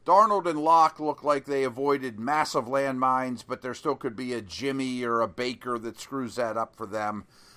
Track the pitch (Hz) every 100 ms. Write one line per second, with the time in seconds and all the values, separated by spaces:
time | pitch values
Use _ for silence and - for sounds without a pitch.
0 | - 185 214 202 175 156 156 165 160 -
1 | 151 143 143 143 139 139 131 117 139 143
2 | 131 107 117 151 151 151 117 135 139 131
3 | 131 127 127 120 - 123 127 120 160 135
4 | 131 107 127 120 101 - 135 135 131 127
5 | 123 117 110 90 123 123 127 120 113 -
6 | - 135 123 110 117 107 113 - 110 107
7 | 104 104 92 _ -